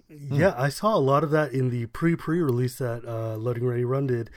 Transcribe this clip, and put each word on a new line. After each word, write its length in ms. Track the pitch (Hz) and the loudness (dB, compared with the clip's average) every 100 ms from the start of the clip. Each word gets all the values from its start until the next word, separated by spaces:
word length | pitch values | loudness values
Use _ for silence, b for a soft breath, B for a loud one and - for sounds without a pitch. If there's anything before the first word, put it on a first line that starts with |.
| _ | _
Yeah, 440 | 151 143 143 180 - | -14 -4 2 2 2
I 140 | 139 | -2
saw 260 | - 208 214 | 0 0 2
a 40 | |
lot 240 | 135 139 151 | 4 4 4
of 60 | |
that 200 | 151 147 | 2 0
in 180 | 127 127 | 0 0
the 180 | 120 117 | -2 -6
pre-pre-release 920 | - 165 165 - 165 156 120 127 - | -2 0 0 0 0 2 2 0 -2
that, 260 | 127 117 117 | -6 -6 -6
uh, 300 | 113 113 110 | -6 -4 -4
Loading 300 | 117 117 123 | -4 -2 -2
Ready 180 | 120 | 0
Run 240 | 123 135 139 | 0 0 0
did, 220 | 120 113 | 0 -2